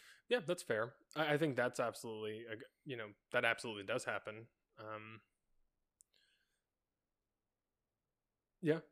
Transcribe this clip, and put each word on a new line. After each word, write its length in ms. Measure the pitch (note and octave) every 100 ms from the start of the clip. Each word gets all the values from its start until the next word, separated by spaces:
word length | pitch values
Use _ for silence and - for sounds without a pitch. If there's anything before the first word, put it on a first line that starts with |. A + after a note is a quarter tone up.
| - - -
Yeah, 100 | A#3+ D3+
that's 160 | F3+
fair. 320 | - A2 A#2 - _
I, 200 | D3 D3+
I 20 | D3
think 200 | D#3 B2
that's 220 | B2 B2+
absolutely, 640 | A#2 - A#2 A2 G#2+ G#2+ A#2
a 60 | A2
g-, 60 | - _ C#3
you 100 | A#2+
know, 100 | G#2 G2+ -
that 120 | B2
absolutely 380 | A#2+ A#2 A#2+ G#2
does 220 | G2 B2
happen. 420 | B2 G#2 A2+ G#2+ A2+ _ _ -
Um, 420 | A2 G#2+ A2 A2 _ _ _ _ _ _ _ _ _ _ _ _ _ _ _ _ _ _ _ _ _ _ _ _ _ _ _ _ _ _ _ _ _ -
yeah, 160 | D#3+ D#3+ -